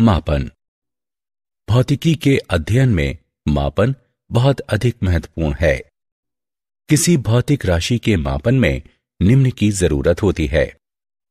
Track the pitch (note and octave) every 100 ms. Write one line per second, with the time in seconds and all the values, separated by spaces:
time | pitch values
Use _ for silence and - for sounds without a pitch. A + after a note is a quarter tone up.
0 | A2+ E2 - C#2+ B1 - _ _ _ _
1 | _ _ _ _ _ _ - A#2 B2+ C#3+
2 | E3 D#3 C#3 C#3 - F2 D2 A#2 C3 F#2
3 | C#2 - _ _ - C#2+ C#2+ - A2+ C3+
4 | _ _ - G#2 C3 C3+ - G#2 B2 -
5 | F#2 E2+ - - D#2+ C#2+ E2 C2 - _
6 | _ _ _ _ _ _ _ _ - D3
7 | - E3+ G#2+ A#2+ - C#3+ F#2 E2+ - A#2
8 | - G2 C#2 C2+ A#2 C3 F#2+ C2 - _
9 | _ - F2 C3+ B2+ - G#2 G2+ F2 D2
10 | D#2+ F2 G2 E2 D2+ D#2+ C2+ - _ _
11 | _ _ _